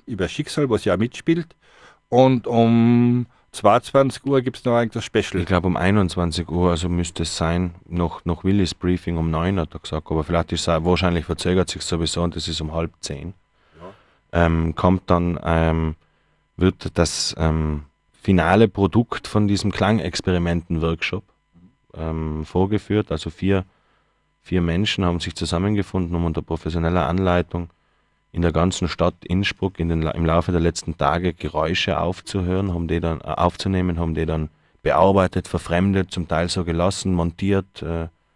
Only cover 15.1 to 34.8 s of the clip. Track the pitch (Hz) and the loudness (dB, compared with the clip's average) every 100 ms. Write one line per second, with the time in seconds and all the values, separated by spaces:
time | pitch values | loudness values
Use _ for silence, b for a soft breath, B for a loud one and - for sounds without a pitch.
15.1 | 87 87 85 - 82 82 80 80 78 _ | 0 2 -2 0 2 2 2 -2 -4 _
16.1 | _ _ _ _ - 90 - - - 82 | _ _ _ _ 0 0 0 -4 -2 0
17.1 | - - - 80 78 78 73 71 _ _ | -2 -6 -2 0 0 0 -4 -8 _ _
18.1 | _ - 92 80 98 110 - 98 110 120 | _ 2 2 4 6 4 4 2 2 0
19.1 | - - 110 104 101 104 - 98 110 82 | -6 -4 0 2 0 -2 0 0 0 -2
20.1 | - - 90 87 85 82 82 82 82 - | -4 -2 0 0 -2 -2 -2 0 -2 -4
21.1 | 95 - _ _ 87 90 _ _ - 80 | -8 -10 _ _ _ -20 _ _ -10 -6
22.1 | 80 78 78 78 90 98 107 - 104 - | -4 -4 -6 -4 -2 0 -2 0 -2 -2
23.1 | 80 85 - 95 95 92 _ _ _ _ | -6 -8 -4 0 0 -2 _ _ _ _
24.1 | _ _ _ - 90 85 85 107 - 90 | _ _ _ -4 0 0 0 -2 0 0
25.1 | 87 87 - 80 85 101 104 95 95 85 | 0 -4 -6 -4 -2 0 0 -2 -4 -2
26.1 | 85 85 80 - 82 - 85 82 87 71 | 0 -2 -2 -4 -6 -4 -2 0 0 0
27.1 | 90 92 87 85 87 85 _ _ _ _ | 0 2 2 0 -6 -8 _ _ _ _
28.1 | _ _ 85 85 80 90 - 85 - 87 | _ _ -2 0 2 0 0 -4 0 -2
29.1 | - - 90 101 - 95 - 85 82 80 | -2 -4 -2 -2 -4 -6 -2 -2 0 -2
30.1 | - 80 85 85 87 82 - - 80 71 | 0 2 2 2 2 0 -2 -8 -2 0
31.1 | 82 90 80 76 76 80 90 - 78 85 | 0 -2 -4 -6 -2 -2 -2 -2 -2 -2
32.1 | 92 - 98 90 92 98 85 82 85 82 | -4 -6 -4 -2 -2 -2 -4 -2 -2 -2
33.1 | 80 - - 90 - 98 95 90 82 82 | -4 -6 0 0 0 -2 0 0 -2 -2
34.1 | 80 80 80 76 - _ _ | -2 -2 -2 -4 -10 _ _